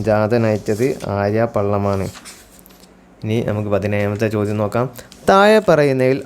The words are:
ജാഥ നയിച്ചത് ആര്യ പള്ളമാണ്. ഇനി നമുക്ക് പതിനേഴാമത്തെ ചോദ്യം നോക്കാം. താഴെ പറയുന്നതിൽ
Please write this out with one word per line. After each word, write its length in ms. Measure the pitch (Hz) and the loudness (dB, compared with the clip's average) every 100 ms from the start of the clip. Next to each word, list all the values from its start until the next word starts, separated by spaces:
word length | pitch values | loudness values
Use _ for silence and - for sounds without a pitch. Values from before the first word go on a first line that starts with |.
| 107 | 0
ജാഥ 260 | 107 107 120 | 2 2 2
നയിച്ചത് 400 | 113 107 107 104 131 - - 101 | 0 0 -2 -2 -2 -4 -6 -2
ആര്യ 220 | 101 107 117 | -2 0 -2
പള്ളമാണ്. 520 | 113 101 101 101 98 92 - - - - - - - - - _ - | -2 -2 -2 -2 -2 -4 -10 -20 -20 -20 -20 -20 -20 -20 -20 _ -10
ഇനി 140 | 107 117 - | -4 -2 -2
നമുക്ക് 220 | 104 104 | -4 -2
പതിനേഴാമത്തെ 540 | 98 101 104 101 104 110 107 | -2 0 -2 -2 0 -2 0
ചോദ്യം 220 | 104 107 | -2 -2
നോക്കാം. 240 | 104 117 127 - - - - | -2 -2 -4 -8 -20 -6 2
താഴെ 280 | 196 208 220 208 | 4 6 4 4
പറയുന്നതിൽ 500 | 156 143 135 127 139 | 4 4 2 2 0